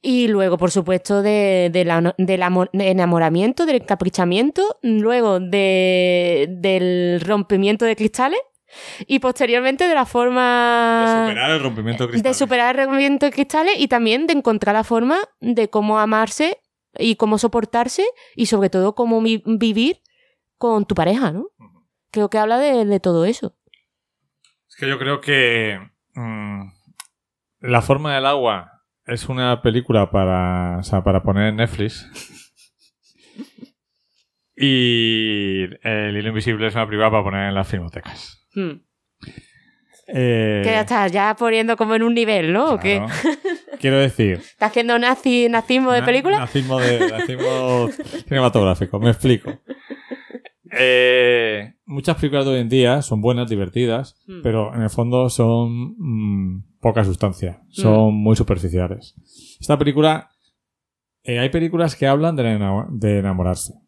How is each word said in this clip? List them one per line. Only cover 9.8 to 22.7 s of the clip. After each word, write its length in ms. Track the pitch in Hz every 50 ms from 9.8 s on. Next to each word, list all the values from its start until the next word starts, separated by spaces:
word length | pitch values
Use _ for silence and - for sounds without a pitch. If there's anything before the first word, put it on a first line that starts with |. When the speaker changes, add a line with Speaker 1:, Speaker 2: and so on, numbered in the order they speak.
| 359
Speaker 1:
de 80 | 359 330
la 100 | 294 247
forma 1000 | - - 247 240 247 247 254 254 247 247 240 240 240 240 233 233 233 233 226 226 226 226 226 226
Speaker 2:
De 20 | 220
superar 200 | 214 214 127 143 160
el 100 | 156 139
rompimiento 400 | 131 113 110 107 113 117 117 127
de 40 | 120
Speaker 1:
de 20 | 117
Speaker 2:
cristales. 220 | 233 214 262 262
Speaker 1:
superar 400 | - 277 214 247 247 240 240 254 269
el 60 | 269
rompimiento 400 | 269 269 269 277 285 285 269 285
de 60 | 285 269
cristales 420 | - 277 277 - 311 320 359 415 -
y 80 | -
también 400 | 233 - 240 233 220 220 262 311
de 60 | 330 339
encontrar 420 | 285 - 240 220 214 - 202 202
la 80 | 220 220
forma 360 | - 240 226 233 254 311 370 415 - _ _
de 300 | - 233 240 220 220 208
cómo 300 | - 214 208 214 214 214
amarse 580 | 214 220 214 214 220 214 - - 302 330 392 - _ _ _ _ _ _ _ -
y 160 | - 226 220
cómo 240 | - 233 214 214 208
soportarse 680 | - 226 - 233 220 - - 233 240 247 - - 381 466 508 - - - _
y, 120 | - 233
sobre 240 | 190 233 202 196 185
todo, 260 | 185 190 185 202 208
cómo 240 | - 240 233 226 226
mi-, 240 | 220 226 226 214 -
vivir 540 | - 226 214 220 226 214 214 233 294 359 _ _ _ _ _ _ _ _ _ _ _ _ _
con 260 | - 240 226 214 202
tu 120 | _ 202
pareja, 340 | 175 160 170 202 247 277 180
¿no? 120 | 151 185 269 403 _ _
Speaker 2:
Ujú. 260 | - - 175 _ _ _ _ _ _ _
Speaker 1:
Creo 180 | - 220 208 196
que 100 | - 214
habla 200 | 214 214 233 247
de, 280 | 277 294